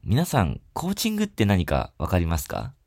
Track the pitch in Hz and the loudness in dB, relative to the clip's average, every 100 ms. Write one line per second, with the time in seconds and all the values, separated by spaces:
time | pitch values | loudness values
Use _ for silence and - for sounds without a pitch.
0 | - 117 175 143 82 - _ - 170 202 | 2 0 2 2 0 -2 _ -6 -4 -2
1 | 220 214 208 - 101 95 87 67 - _ | -2 -2 -4 0 2 4 2 0 -2 _
2 | 87 92 82 82 - 50 87 - | -2 0 0 -2 -4 -8 -8 -14